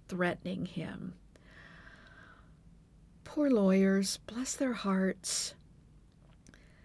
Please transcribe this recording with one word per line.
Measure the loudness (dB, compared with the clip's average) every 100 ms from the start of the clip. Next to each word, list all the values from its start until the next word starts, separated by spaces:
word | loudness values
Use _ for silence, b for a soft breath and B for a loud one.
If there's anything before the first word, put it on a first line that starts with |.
| -8
threatening | -2 0 -2 -6 -6 -6
him. | -8 -10 -10 -12 -14 -20 B B B B B B B B B B B B B B -20 -20 -20 -20 -20
Poor | -8 0 4
lawyers, | 6 6 6 6 4 0 -4 -8
bless | -8 -6 -2
their | -2
hearts. | -2 -2 0 0 -2 -4 -4 -4 -10 -20 -20 -20 -20 -20 -20 -20 -20 -20 b b b